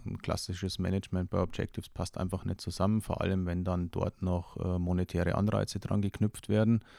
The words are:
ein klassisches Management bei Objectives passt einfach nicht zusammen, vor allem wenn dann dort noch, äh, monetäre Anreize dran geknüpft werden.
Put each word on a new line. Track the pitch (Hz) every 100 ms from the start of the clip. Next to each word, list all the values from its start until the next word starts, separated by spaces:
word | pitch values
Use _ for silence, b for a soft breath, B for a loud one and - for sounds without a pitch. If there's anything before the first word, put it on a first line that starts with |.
| -
ein | -
klassisches | - - - 92 95 -
Management | 90 98 - 92 87
bei | 92
Objectives | 92 - - - -
passt | - 90 -
einfach | 90 92 95
nicht | 95
zusammen, | - - 95 107
vor | - -
allem | 92 95 87
wenn | 87
dann | 90 90 87
dort | - - -
noch, | 90 90 - -
äh, | 90 90
monetäre | 87 90 87 85 85
Anreize | - 104 104 101 101
dran | - 104
geknüpft | 98 - 104 - -
werden. | 104 110 113 -